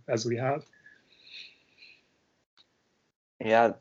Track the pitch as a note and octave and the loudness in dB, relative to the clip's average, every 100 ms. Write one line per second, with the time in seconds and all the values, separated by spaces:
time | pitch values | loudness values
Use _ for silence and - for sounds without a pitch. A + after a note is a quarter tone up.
0 | - A#2+ A#2 A#2 C3 D3 - - - - | -4 -4 -2 -4 -2 -4 -8 -20 -20 -20
1 | _ _ - - - - _ _ - - | _ _ -20 -20 -20 -20 _ _ -20 -20
2 | _ _ _ _ _ _ _ _ _ _ | _ _ _ _ _ _ _ _ _ _
3 | _ _ _ - A2 A2 A#2 - | _ _ _ -8 2 4 4 2